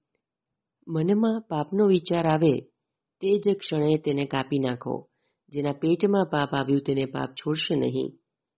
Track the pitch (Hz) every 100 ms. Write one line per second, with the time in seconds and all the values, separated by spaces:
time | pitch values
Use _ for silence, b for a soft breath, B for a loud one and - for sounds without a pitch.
0 | _ _ _ _ _ _ _ _ - 160
1 | 165 208 226 220 226 156 147 196 208 185
2 | 160 170 165 156 160 123 - _ _ _
3 | _ - 190 202 196 196 - 156 151 156
4 | 151 139 139 135 131 143 131 123 127 127
5 | - _ _ _ _ 143 143 139 160 170
6 | 202 202 165 151 139 139 131 139 139 135
7 | 135 135 131 135 151 156 - 151 127 127
8 | 131 - _ _ _